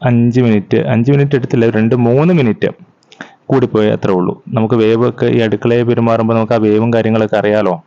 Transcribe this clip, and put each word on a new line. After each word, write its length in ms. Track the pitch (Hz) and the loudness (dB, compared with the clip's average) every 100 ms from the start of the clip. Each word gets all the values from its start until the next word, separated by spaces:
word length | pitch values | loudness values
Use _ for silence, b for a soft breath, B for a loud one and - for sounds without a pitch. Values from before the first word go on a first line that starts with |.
അഞ്ച് 360 | 127 120 120 120 | 0 2 2 2
മിനിറ്റ്, 360 | 120 104 90 113 | 2 2 0 -2
അഞ്ച് 360 | - 117 120 | 0 0 2
മിനിറ്റ് 240 | 143 143 139 | 2 2 -2
എടുത്തില്ല, 300 | 127 123 117 | -2 0 0
ഒരു 120 | 110 | 0
രണ്ട് 160 | 113 | 0
മൂന്ന് 400 | 123 120 131 170 | 0 2 2 2
മിനിറ്റ് 340 | 175 120 95 - - - _ _ B B B - | 2 0 -2 -4 -6 -20 _ _ B B B -2
കൂടിപ്പോയി, 440 | 135 120 107 107 | 0 0 0 0
അത്രേ 240 | 110 104 | 0 -2
ഉള്ളൂ. 280 | 92 92 - - | -2 -2 -6 -6
നമുക്ക് 260 | 120 110 | -4 0
വേവൊക്കെ, 520 | 117 107 113 123 120 120 | 0 2 2 -2 -2 -2
ഈ 120 | 120 | 0
അടുക്കളയിൽ 460 | 110 110 - 120 | 0 -2 -2 0
പെരുമാറുമ്പോൾ 500 | 117 120 117 113 113 | 0 0 0 0 0
നമുക്ക് 180 | 113 110 | 0 0
ആ 40 | 117 | 0
വേവും 380 | 107 107 117 | 2 0 0
കാര്യങ്ങളൊക്കെ 420 | 117 110 113 107 107 | 0 0 0 0 -2
അറിയാലോ. 460 | 104 107 98 87 | 0 0 0 -4